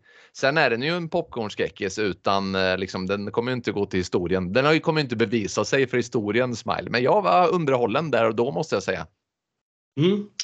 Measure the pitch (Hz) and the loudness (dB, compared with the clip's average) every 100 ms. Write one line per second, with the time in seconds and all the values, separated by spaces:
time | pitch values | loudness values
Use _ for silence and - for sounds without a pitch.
0 | _ - - - 135 156 135 117 147 175 | _ -20 -20 -2 0 4 2 2 -2 -4
1 | 165 180 156 123 104 - 87 - 98 107 | -2 -4 -2 -6 -6 -4 -4 -2 -6 -2
2 | 107 90 - 98 98 95 92 92 95 98 | -2 -2 0 0 0 0 2 0 -2 -6
3 | 92 101 101 113 120 127 113 101 101 95 | -4 -4 -2 -4 -2 -2 -2 -2 -2 -2
4 | 90 107 87 92 90 113 139 160 165 156 | 0 -2 0 -2 0 2 2 2 2 0
5 | 135 110 113 117 98 - 104 139 131 123 | -2 0 0 0 -2 -2 0 0 2 0
6 | 120 123 101 110 127 113 101 85 90 117 | -2 -2 0 0 0 -4 -4 -4 -2 0
7 | 127 202 180 180 175 180 147 127 120 131 | 2 2 4 4 4 2 2 2 2 0
8 | 165 117 113 113 120 165 160 104 95 90 | 0 2 2 2 0 -2 -2 -2 -2 -6
9 | 78 _ _ _ _ _ _ _ _ - | -8 _ _ _ _ _ _ _ _ 0
10 | 170 208 208 - | 2 2 -4 -10